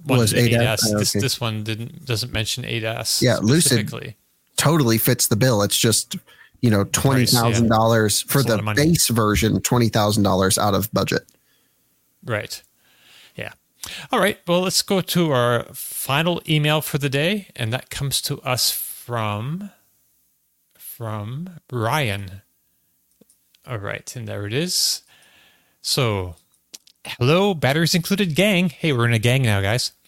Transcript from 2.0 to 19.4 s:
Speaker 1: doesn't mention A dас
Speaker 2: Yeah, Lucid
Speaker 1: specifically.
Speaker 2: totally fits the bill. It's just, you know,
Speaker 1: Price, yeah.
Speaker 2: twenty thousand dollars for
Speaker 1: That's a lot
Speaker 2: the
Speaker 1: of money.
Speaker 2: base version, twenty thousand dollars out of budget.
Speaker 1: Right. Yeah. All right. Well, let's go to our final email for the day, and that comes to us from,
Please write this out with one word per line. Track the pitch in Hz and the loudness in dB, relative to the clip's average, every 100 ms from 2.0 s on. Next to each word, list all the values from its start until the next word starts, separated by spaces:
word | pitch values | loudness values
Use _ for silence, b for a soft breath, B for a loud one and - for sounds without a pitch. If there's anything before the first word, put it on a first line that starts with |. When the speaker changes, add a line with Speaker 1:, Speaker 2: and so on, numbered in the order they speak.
Speaker 1:
doesn't | - 110 123 | -6 -6 -4
mention | 110 107 - | -4 -4 -6
A | 110 117 | -6 -6
dас | 110 117 113 - | -4 -6 -4 0
Speaker 2:
Yeah, | 127 - | 2 2
Lucid | 107 160 | 4 4
Speaker 1:
specifically. | - 117 104 117 - - _ _ _ - | 4 2 0 -8 -12 -16 _ _ _ -2
Speaker 2:
totally | 143 165 117 113 | 2 4 4 2
fits | - 120 - | 2 0 0
the | 104 | 2
bill. | 131 107 | 2 2
It's | 101 - | 2 2
just, | 117 104 - 185 b b b _ | 2 2 -2 -10 b b b _
you | 120 | 2
know, | 104 | 2
Speaker 1:
Price, | 98 | 2
yeah. | - | 0
Speaker 2:
twenty | 135 131 117 | 2 2 4
thousand | 120 117 117 113 | 4 4 2 4
dollars | 110 113 113 107 - | 4 4 4 2 0
for | - 139 | 0 0
Speaker 1:
That's | 123 | 2
a | |
lot | |
Speaker 2:
the | 107 | 0
Speaker 1:
of | |
money. | 107 107 156 | 0 0 2
Speaker 2:
base | 165 - | 2 2
version, | 117 107 104 110 98 | 2 2 2 2 0
twenty | - 120 113 | 0 2 2
thousand | 117 104 107 | 2 2 2
dollars | 98 92 95 - | 2 2 2 2
out | 104 | 2
of | 95 101 | 0 -2
budget. | - - - - _ _ _ _ _ _ _ _ _ | -2 0 -2 -4 _ _ _ _ _ _ _ _ _
Speaker 1:
Right. | 127 107 110 - - _ b b b b b | -6 -6 -6 -14 -18 _ b b b b b
Yeah. | - - - _ _ B B B | -14 -14 -14 _ _ B B B
All | 247 | 0
right. | 190 - - | 0 -2 -2
Well, | 175 | 0
let's | 185 - | 0 -2
go | - 190 | 0 -2
to | - 180 165 | 0 0 2
our | 127 120 120 - | 2 2 0 -4
final | - - - - 139 170 170 - | -12 -12 -8 -2 0 0 -2 0
email | 151 151 151 | 0 2 0
for | - 143 | -2 -4
the | 139 | -2
day, | 139 165 208 - - | 0 -2 -2 -8 -8
and | 110 | -4
that | - - | -4 -8
comes | - 139 - | -8 -4 -4
to | - 139 | -4 -6
us | 135 123 - | -4 -2 -2
from, | - - - - 120 107 104 | -4 -8 -12 -8 -4 -2 -4